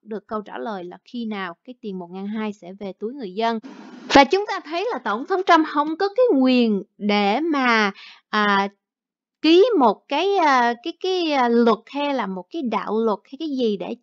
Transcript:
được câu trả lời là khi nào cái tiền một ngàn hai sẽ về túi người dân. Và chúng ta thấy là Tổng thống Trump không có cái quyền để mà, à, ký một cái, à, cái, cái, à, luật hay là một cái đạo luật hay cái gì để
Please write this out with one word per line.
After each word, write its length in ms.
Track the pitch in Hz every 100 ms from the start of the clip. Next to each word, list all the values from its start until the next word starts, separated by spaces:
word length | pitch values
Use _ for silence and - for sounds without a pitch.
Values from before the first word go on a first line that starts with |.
được 260 | 214 214 -
câu 140 | 220
trả 160 | 208 -
lời 260 | 247 202
là 140 | 175 180 -
khi 200 | 247 226
nào 300 | 214 185 170
cái 120 | - 254
tiền 180 | 220 190
một 120 | 170
ngàn 160 | 185 202
hai 260 | 220 214
sẽ 200 | 202 170
về 200 | 196 202
túi 200 | 185 208
người 200 | 285 214
dân. 260 | 185 226 226 - - - - -
Và 100 | -
chúng 220 | 269 381 427
ta 120 | 392
thấy 280 | 294 339 427
là 80 | 311
Tổng 260 | 226 208 294
thống 140 | 370 381
Trump 200 | 330 311
không 300 | 302 302 320
có 120 | 392
cái 160 | 403 508 294
quyền 420 | 254 254 233 202 196 _
để 420 | 202 208 202 220
mà, 520 | 330 294 254 226 208 196 - - _
à, 380 | 214 208 202 202 - _ _ _ _ _ _
ký 240 | 302 339 480 415
một 280 | 247 190 _
cái, 280 | 277 370 403
à, 380 | 320 262 233 240
cái, 100 | 311 339
cái, 320 | 370 370 330
à, 180 | 285 240
luật 280 | 233 233 220 -
hay 280 | 277 285
là 140 | 269 202
một 180 | 190 180
cái 100 | 330
đạo 380 | 262 208 175 214
luật 200 | 226 208
hay 140 | _ 269
cái 100 | 320
gì 280 | 262 233 202
để 180 | 175 233